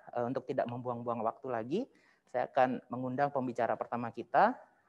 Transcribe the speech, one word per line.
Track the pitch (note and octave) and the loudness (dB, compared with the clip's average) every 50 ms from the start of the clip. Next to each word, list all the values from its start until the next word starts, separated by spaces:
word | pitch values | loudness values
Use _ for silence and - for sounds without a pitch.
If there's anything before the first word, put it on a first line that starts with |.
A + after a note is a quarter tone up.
| - - | -14 -6
eh, | - A#2+ A#2+ | -4 -2 -2
untuk | A#2+ C3 B2+ - | 0 -2 -4 -4
tidak | - C3+ B2+ - | -2 0 0 0
membuang-buang | A#2+ B2 B2 A#2+ B2+ A#2+ A#2 A#2 A#2+ A#2 A#2 A2 | 0 -2 -4 -4 -4 -4 -4 -2 -4 -2 0 -2
waktu | A2 - - - | -2 -2 -4 -6
lagi, | C3 A#2+ A2+ A2+ B2 D3+ G#3+ C4+ - _ - _ _ _ _ _ | -4 -4 -4 -2 -2 -2 -2 -2 -4 _ -20 _ _ _ _ _
saya | _ - B2 B2+ - | _ -2 -2 -2 2
akan | - C3+ B2+ B2+ B2 - - - | 4 4 4 4 4 -2 -6 -6
mengundang | A#2 B2 C3 B2+ B2+ C3+ C#3+ C#3+ | -6 -4 -4 -2 0 0 0 2
pembicara | C#3+ C#3 B2+ B2+ A#2 - A#2 A2+ A2+ - | 2 0 -2 -2 0 0 0 0 0 -2
pertama | - - B2 A#2 A#2+ A#2 | -2 -6 -4 -4 -4 -6
kita, | - A#2+ A2+ - - D3 F#3+ A3+ C4+ - - - _ _ _ | -6 -8 -6 2 4 6 6 6 4 -2 -10 -20 _ _ _